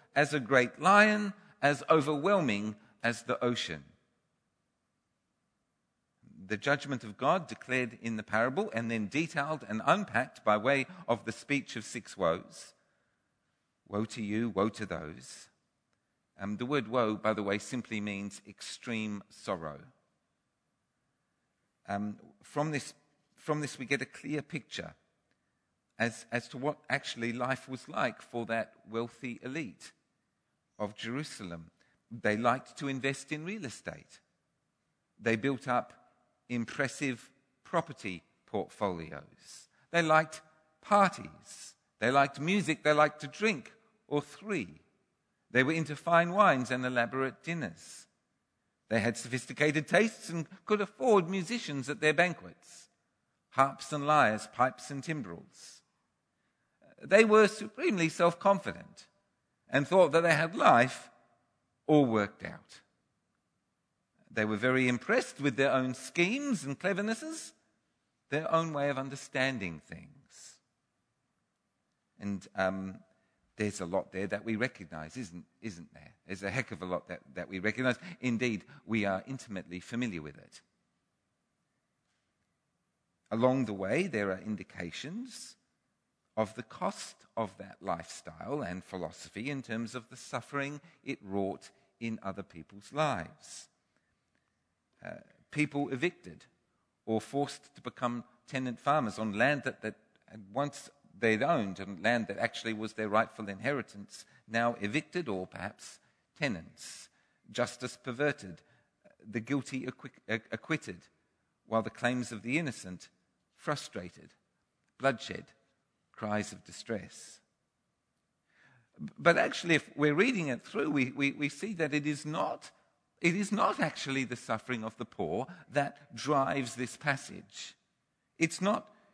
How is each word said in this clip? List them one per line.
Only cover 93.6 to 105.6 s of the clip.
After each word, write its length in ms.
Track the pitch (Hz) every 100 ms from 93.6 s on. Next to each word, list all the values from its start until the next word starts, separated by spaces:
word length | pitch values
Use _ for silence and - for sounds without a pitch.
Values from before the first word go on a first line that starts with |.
| - _ _ _ _ _ _ _ _ _ _ _ _ _
Uh, 60 | 50 50 - _ _
people 380 | 151 151 143 143
evicted 540 | 127 170 - 92 80 - _ _ _ _ _ -
or 140 | 110
forced 520 | - 139 139 - - -
to 40 |
become 440 | 123 - 123 120 - _ -
tenant 320 | 135 127 113
farmers 360 | - 151 113 110
on 180 | 110 101
land 240 | 127 147
that, 160 | 131 -
that 120 | 110 - _ _ _
had 140 | 110 98
once 380 | 113 143 - - - _ 95
they'd 280 | 113 110
owned, 340 | 139 160 98 92
and 240 | 98 92
land 240 | 104 120 104
that 120 | 98
actually 340 | 117 - 113
was 220 | 107 110
their 140 | - 107
rightful 400 | 107 110 - 104
inheritance, 760 | 98 120 143 - 101 98 - - - -
now 260 | 113 120 117
evicted 480 | 104 135 - 180 151
or 180 | 95 92
perhaps 540 | -